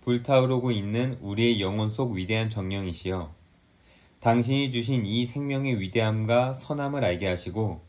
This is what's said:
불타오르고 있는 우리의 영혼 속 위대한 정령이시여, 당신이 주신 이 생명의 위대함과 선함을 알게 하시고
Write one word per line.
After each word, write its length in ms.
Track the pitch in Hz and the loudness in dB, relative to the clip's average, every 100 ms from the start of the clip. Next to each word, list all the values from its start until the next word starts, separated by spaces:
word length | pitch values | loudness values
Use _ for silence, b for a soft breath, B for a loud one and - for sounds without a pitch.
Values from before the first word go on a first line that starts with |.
불타오르고 680 | - 120 120 135 127 127 127 | 0 0 4 4 4 2 0
있는 480 | 110 101 113 127 123 | 0 0 0 -2 -4
우리의 400 | 98 104 117 113 | -6 0 2 2
영혼 300 | 95 101 107 | 0 0 -2
속 220 | 107 127 | 0 -2
위대한 360 | 101 92 110 113 | -2 -2 0 0
정령이시여, 840 | 107 95 98 95 82 92 92 78 80 _ _ _ _ b b b b | -2 -4 -4 -4 -6 -6 -6 -6 -14 _ _ _ _ b b b b
당신이 500 | 117 120 120 135 139 | 2 4 4 2 2
주신 340 | 123 113 131 | 0 0 0
이 220 | 101 113 120 | 2 0 -2
생명의 540 | 143 143 135 139 117 | -4 -4 -2 0 -2
위대함과 720 | 95 117 110 107 110 120 127 | 0 0 2 2 2 2 2
선함을 500 | 135 - 147 143 143 | -2 -6 -4 -2 0
알게 220 | 110 90 95 | 0 0 0
하시고 540 | 90 - 90 110 80 | -2 -4 -2 -2 -4